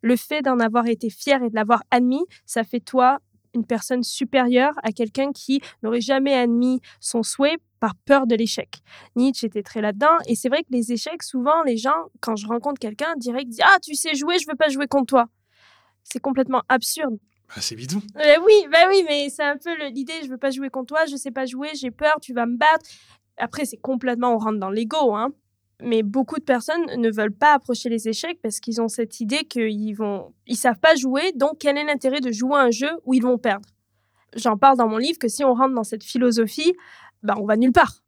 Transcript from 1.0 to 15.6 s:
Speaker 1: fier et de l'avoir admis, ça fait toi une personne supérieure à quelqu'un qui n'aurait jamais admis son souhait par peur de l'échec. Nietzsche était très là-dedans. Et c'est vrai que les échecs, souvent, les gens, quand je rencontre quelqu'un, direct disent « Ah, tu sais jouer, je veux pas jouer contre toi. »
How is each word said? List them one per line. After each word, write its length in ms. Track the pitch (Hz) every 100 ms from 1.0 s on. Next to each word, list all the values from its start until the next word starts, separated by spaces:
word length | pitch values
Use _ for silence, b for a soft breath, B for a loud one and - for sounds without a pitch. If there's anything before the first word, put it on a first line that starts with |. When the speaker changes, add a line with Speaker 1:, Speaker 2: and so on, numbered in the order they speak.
| 226
Speaker 1:
fier 340 | - - 277
et 60 | 240
de 60 | 220
l'avoir 280 | 214 233 -
admis, 320 | 247 247 269 359 b _
ça 180 | -
fait 160 | 220 247
toi 400 | - 254 254 277 _ _ _ 240
une 120 | 220
personne 340 | 226 - 254
supérieure 720 | 240 - 262 269 247 247 269 302
à 100 | 220
quelqu'un 400 | 214 226 233 277
qui 300 | 277 - 277 B B
n'aurait 180 | 220 233
jamais 320 | 220 269 269
admis 480 | 262 240 233 247 254 b b
son 220 | - 233
souhait 360 | 220 - 277 320 _ _
par 140 | 226 -
peur 300 | - 277 262
de 80 |
l'échec. 460 | 226 226 - - - B B B -
Nietzsche 300 | 262 254 226
était 160 | 208
très 180 | 196 226
là-dedans. 380 | 208 202 285 330 -
Et 80 |
c'est 160 | 226 247
vrai 140 | 285
que 60 | 330
les 200 | 254 226
échecs, 300 | 240 - 320
souvent, 400 | - 262 254 320
les 160 | 302 226
gens, 160 | 240 311 330 _
quand 160 | - 220
je 120 | 208
rencontre 320 | 233 285 277
quelqu'un, 340 | 226 214 302 320
direct 340 | 240 240 269
disent « 120 | 226
Ah, 140 | 269 392
tu 140 | 349
sais 220 | 294 330 294
jouer, 240 | 294 359
je 80 | 302
veux 60 | 294
pas 120 | 311
jouer 180 | 269 285
contre 180 | 277 247
toi. » 220 | 262 233 _ _ b